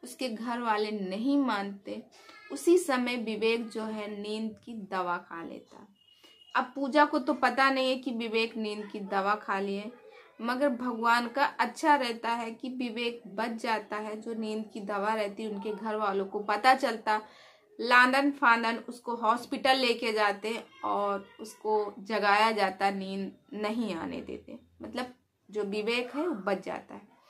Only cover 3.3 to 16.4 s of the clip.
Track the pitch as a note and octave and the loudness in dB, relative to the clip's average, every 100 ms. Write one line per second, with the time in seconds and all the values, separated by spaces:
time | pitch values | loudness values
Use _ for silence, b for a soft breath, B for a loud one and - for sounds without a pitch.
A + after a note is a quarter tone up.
3.3 | G#3+ A3 A3+ A3 A3+ A3 G#3+ G#3 G#3 G#3 | 0 2 2 -2 -6 -6 -6 -8 -8 -6
4.3 | G#3+ A3 G#3 - A3+ F#3+ F#3+ F3+ F3 F3+ | -4 -4 -8 -14 -14 -6 -4 -2 -4 -6
5.3 | E3+ E3 - - - - _ _ b b | -12 -12 -14 -18 -20 -20 _ _ b b
6.3 | b - - B3 - C#4 D4 D4 D4+ B3+ | b -4 -2 -2 -2 2 6 6 4 0
7.3 | B3+ B3+ A#3 C4+ C4+ C4 C4 C4 A3+ A#3 | 2 2 4 4 4 2 0 -2 -4 0
8.3 | A3 A3+ A3+ G#3+ G#3 G#3 G#3+ G3 G3 G3 | 0 0 -2 -6 -6 -8 -10 -2 0 2
9.3 | G#3 - G3 G3+ G3 G#3+ - B B B | 0 0 -2 -2 -4 -6 -14 B B B
10.3 | _ A3+ B3+ C#4+ A#3 B3 A3+ A#3 A#3 A#3+ | _ -4 2 2 2 -4 0 4 4 2
11.3 | C4 C#4 - A#3 - D#4+ D4 B3 A3+ A3+ | 0 0 2 -2 2 4 4 4 -4 -4
12.3 | A#3 A3+ A3+ B3+ B3+ B3 A3 A#3+ A#3 G3+ | -4 -4 -8 -10 -6 -6 -2 -4 -6 -12
13.3 | G3 A#3 A3+ A#3+ A3 G#3 G#3 G#3+ G#3+ A3+ | -6 -4 -4 -2 -2 -2 -8 -6 -8 -8
14.3 | A3 A3 G#3+ G#3+ A3+ G3+ G3+ G3+ A3 G3+ | -6 -4 -4 -6 -10 -6 -2 0 0 -2
15.3 | G3 A3 G3+ G#3 G#3 A3 G#3+ G#3+ G3 G3 | -4 -6 -6 -6 -6 -4 -2 0 0 -2
16.3 | G#3 | -4